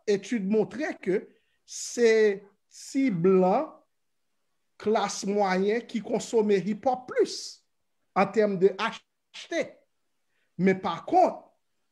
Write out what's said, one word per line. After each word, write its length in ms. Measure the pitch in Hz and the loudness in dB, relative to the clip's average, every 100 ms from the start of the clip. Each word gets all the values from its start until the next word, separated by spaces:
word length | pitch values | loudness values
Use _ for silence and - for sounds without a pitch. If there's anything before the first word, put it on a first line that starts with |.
etid 420 | - 202 - 240 190 | -2 -2 -2 -4 0
montre 480 | 220 185 233 330 - | 0 0 -4 -8 -6
ke 260 | 196 196 - _ _ _ _ | -4 -4 -4 _ _ _ _
se 720 | - - 247 226 220 214 196 - _ _ | -14 -10 2 4 6 4 0 -10 _ _
si 440 | - - 269 269 | -20 -6 -2 0
blan, 600 | 175 185 185 180 233 311 - _ _ _ _ _ _ _ _ _ _ | 2 4 6 4 2 -2 -12 _ _ _ _ _ _ _ _ _ _
klas 400 | 208 220 196 - | 0 0 0 -4
mwayen 600 | 196 208 190 185 202 233 233 | -4 0 0 0 0 -2 -4
ki 160 | 226 | -10
konsome 560 | - 208 - 233 214 196 | -4 -6 -2 0 2 2
hip-hop 480 | 185 214 262 254 - | 0 -2 -2 -4 -4
plis 300 | 523 - - - - _ _ _ _ _ 185 | -2 -2 -2 -14 -18 _ _ _ _ _ 0
an 140 | 196 | 0
tèm 280 | 220 208 190 | 2 0 2
de 140 | 196 190 | 0 2
achte. 840 | 214 - _ _ _ - - 330 208 - _ _ _ _ _ _ _ - | -6 -6 _ _ _ -20 -8 -6 -6 -10 _ _ _ _ _ _ _ -2
Men 220 | 190 190 | 0 0
pa 160 | 196 165 | -4 -8
kont, 420 | - 359 320 - - _ _ _ _ | 0 2 2 0 -18 _ _ _ _